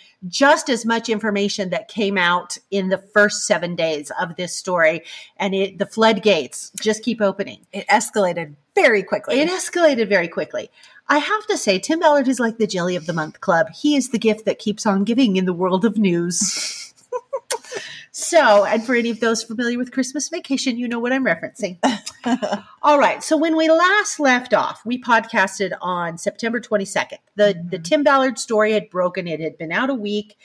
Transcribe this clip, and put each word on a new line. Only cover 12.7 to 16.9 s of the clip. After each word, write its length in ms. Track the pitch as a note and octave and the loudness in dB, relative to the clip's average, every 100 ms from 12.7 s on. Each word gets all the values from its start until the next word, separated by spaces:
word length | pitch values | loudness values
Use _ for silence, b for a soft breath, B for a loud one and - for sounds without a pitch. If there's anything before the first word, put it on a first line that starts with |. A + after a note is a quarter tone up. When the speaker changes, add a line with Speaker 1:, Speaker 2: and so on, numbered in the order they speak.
| F#3 F3 F3+ | -2 -2 -2
Speaker 1:
of 100 | D#3+ | -4
the 60 | |
Month 280 | E3 D#3 - | -4 -4 -6
Club. 280 | - E3+ D#3+ | 0 2 2
He 240 | - D4 | 0 0
is 140 | C#4+ B3+ | 2 0
the 80 | A3+ | 0
gift 260 | A3 G#3+ G3+ | 0 0 -2
that 120 | - | -4
keeps 260 | - G#3 | -4 -4
on 200 | A3 G3 | 0 0
giving 320 | G3 A#3 B3+ F#3 | 0 2 2 2
in 80 | |
the 80 | F#3 | 0
world 320 | F3 F#3 F#3 | 0 0 2
of 120 | A3+ G#3+ | 0 2
news. 840 | G3+ E3+ E3+ F3 - - - - - | 2 2 -2 -2 -4 -4 -8 -10 -16